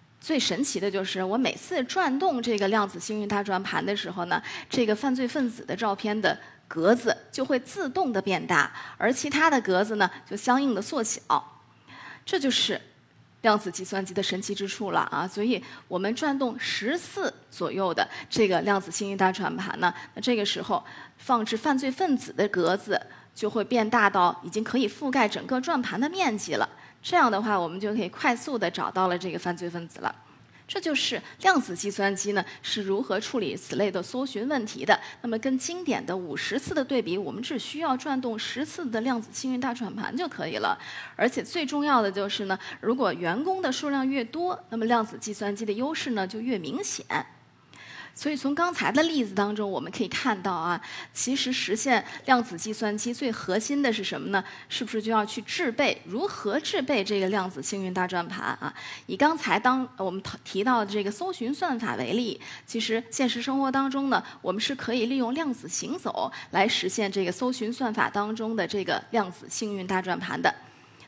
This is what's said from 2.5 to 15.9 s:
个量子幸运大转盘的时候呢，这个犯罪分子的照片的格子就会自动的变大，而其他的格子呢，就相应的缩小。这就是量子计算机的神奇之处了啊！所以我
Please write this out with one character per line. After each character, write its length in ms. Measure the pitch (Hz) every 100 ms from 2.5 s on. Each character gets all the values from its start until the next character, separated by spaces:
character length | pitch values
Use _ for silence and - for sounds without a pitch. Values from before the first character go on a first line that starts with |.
| 214
个 120 | 196
量 180 | 220 202
子 100 | 175
幸 220 | - 214
运 80 | 208
大 160 | 208
转 180 | 202 190
盘 240 | 196 156 175
的 80 |
时 160 | 202 -
候 140 | 180 175
呢， 160 | - - - -
这 160 | - 226
个 100 | 214
犯 180 | 277
罪 140 | 254 247
分 220 | 302 247
子 160 | 220 -
的 100 | 165
照 180 | 226
片 260 | 196 208 214
的 160 | 185 151 - - -
格 260 | 165 165 240
子 200 | 240 - -
就 120 | -
会 160 | 262 262
自 300 | 254 403 302
动 240 | 294 330
的 80 | 208
变 240 | 202 180 165
大， 260 | 170 - - - -
而 140 | 214
其 180 | 262 294
他 200 | 285 320
的 100 | 277
格 240 | 208 185
子 120 | 208 214
呢， 140 | 190 - -
就 80 | 202
相 240 | - 254
应 120 | 277
的 80 | 208
缩 220 | 220 302
小。 180 | 220 - - - - - - _ - - - - -
这 140 | 381
就 120 | 277
是 280 | - - 190 - _ _ _ - _
量 160 | 226 208
子 140 | 202
计 120 | 175 185
算 200 | 196 190
机 80 |
的 80 | 185
神 180 | 190 185
奇 120 | 208
之 140 | 196 196
处 240 | - 202
了 80 | 170 -
啊！ 160 | 143 180
所 160 | 202
以 220 | 214 254 - -
我 100 | -